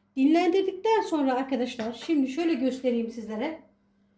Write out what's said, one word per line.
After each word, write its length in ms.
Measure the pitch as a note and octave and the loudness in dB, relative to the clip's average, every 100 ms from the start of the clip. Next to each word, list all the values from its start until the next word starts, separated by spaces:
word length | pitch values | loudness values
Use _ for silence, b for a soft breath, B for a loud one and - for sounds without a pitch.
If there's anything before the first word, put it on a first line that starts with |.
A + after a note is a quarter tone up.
| _ - | _ 0
Dinlendirdikten 840 | C4+ E4 F4+ F#4+ F#4+ - G#4+ A4 | 4 4 4 2 0 0 2 2
sonra 320 | - D#4 C4+ | 2 0 2
arkadaşlar 600 | B3+ C4+ C4 B3 - A3 A#3+ - | 0 0 -2 -2 -4 -8 -6 -2
şimdi 220 | D#4 C4 | 0 0
şöyle 260 | D#4 E4 | 0 0
göstereyim 580 | C#4 C4 B3 B3+ A#3 A3+ | 0 0 0 0 0 -2
sizlere. 480 | - G#3 G#3+ C#4+ D#4+ - _ _ _ _ | -6 -8 -6 -6 -8 -14 _ _ _ _